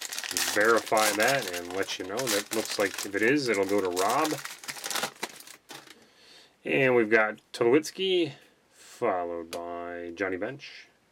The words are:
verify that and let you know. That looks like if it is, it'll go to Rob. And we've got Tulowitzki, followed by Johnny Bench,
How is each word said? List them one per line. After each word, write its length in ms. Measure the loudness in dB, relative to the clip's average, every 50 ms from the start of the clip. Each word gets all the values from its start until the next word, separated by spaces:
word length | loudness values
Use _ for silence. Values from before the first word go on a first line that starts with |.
| -10 -10 -8 -8 -6 -4 -2 -2 -2 0 2
verify 560 | 4 6 6 6 4 4 2 2 2 4 2 2
that 440 | 2 2 2 2 2 -2 -4 -8 -8
and 160 | -8 -6 -4
let 240 | -4 -4 -4 -4 -8
you 80 | -8
know. 120 | -8 -6 -4
That 360 | -2 0 0 -2 -2 -2 -4
looks 240 | -4 -4 -4 -2 0
like 120 | 0 0 0 -4 -8
if 100 | -4 -2
it 60 | 2
is, 260 | 4 4 4 4 2 0
it'll 180 | 2 2 2
go 140 | 2 2 0
to 100 | 0 0
Rob. 440 | 0 2 2 2 2 2 0 0 -2 -6 -8 -12 -14 -14 -12 -12 -12 -10 -8 -6 -4 -4 -4 -6 -8 -10 -12 -12 -12 -14 -20 -20 -20 -20 _ -20 -20 -20 -20 -20 -20 -20 -20 _ _ _ -20 -20 -20 -20 -20 _ _ _ -6
And 300 | -2 2 4 4 6 6
we've 140 | 6 4 6
got 300 | 4 4 4 2 -2 -8 _ _ -2
Tulowitzki, 800 | 2 4 6 6 6 4 2 -6 -4 -2 0 2 2 0 0 -4 -10 -20 _ _ _ _ _ _
followed 760 | -20 -20 -18 -8 -2 -2 0 0 0 -2 -4 -6 -8 -8 -8
by 600 | -10 -10 -8 -8 -10 -8 -8 -10 -10 -10 -10 -10 -6
Johnny 220 | -4 -2 -2 -2 -4
Bench, 520 | -4 -6 -8 -10 -14 -18 -18 -20 -20 _ _ _ _ _